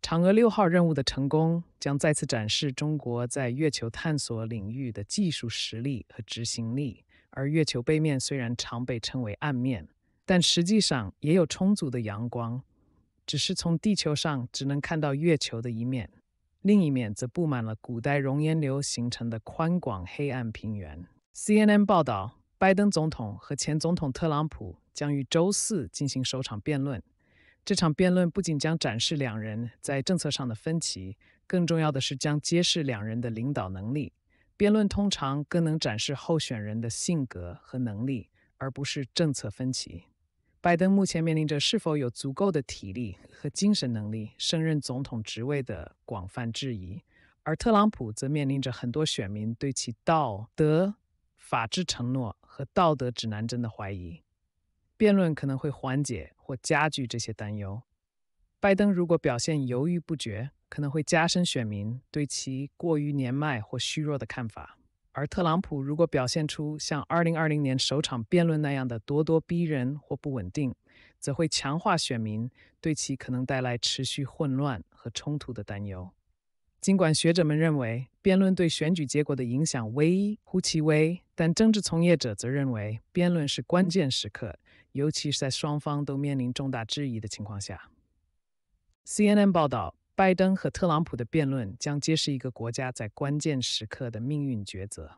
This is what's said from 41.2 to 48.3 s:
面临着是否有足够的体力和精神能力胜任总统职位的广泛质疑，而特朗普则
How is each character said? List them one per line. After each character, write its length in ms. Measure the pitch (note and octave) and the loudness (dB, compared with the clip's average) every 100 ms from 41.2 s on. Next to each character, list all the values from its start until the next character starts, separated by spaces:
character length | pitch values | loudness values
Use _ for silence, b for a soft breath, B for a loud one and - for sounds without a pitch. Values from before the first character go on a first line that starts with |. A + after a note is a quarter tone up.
面 140 | E3 D#3+ | 0 0
临 100 | D3+ | 0
着 140 | D3+ | 0
是 180 | - A3 | 0 0
否 160 | E3+ | 0
有 140 | D3+ B2 | -2 -2
足 240 | - C#3 | -4 -8
够 180 | C3+ G3 | 0 0
的 120 | D#3+ | 0
体 320 | B2+ - G2 | -4 -10 -8
力 240 | G2 A2+ F2 - | -6 -8 -10 -20
和 200 | - D3 | -10 -10
精 240 | - G3 | 0 2
神 180 | G3+ C3 | 2 0
能 180 | A2+ G#2+ | -4 -4
力 200 | A2 G#2+ _ | -6 -8 _
胜 240 | - E3+ | -2 0
任 180 | D#3+ D3+ | 2 0
总 220 | - B2+ | -2 -6
统 200 | C#3 A#2 | -6 -6
职 220 | G#2+ - | -8 -8
位 180 | B2 C#3+ | -4 -4
的 320 | B2+ F2+ D2+ _ - | -4 -8 -10 _ -10
广 200 | G#2+ F2+ | -10 -8
泛 240 | - A#2 | -8 -6
质 240 | A2+ C3+ | -6 -6
疑， 280 | A2+ F2+ G#2 _ b b b | -6 -8 -12 _ b b b
而 120 | - | -6
特 160 | D#3+ A#3 | -2 4
朗 200 | G#3+ G#3+ | 6 4
普 200 | - A#2 | 2 -8
则 200 | G#2+ C3+ | -6 -2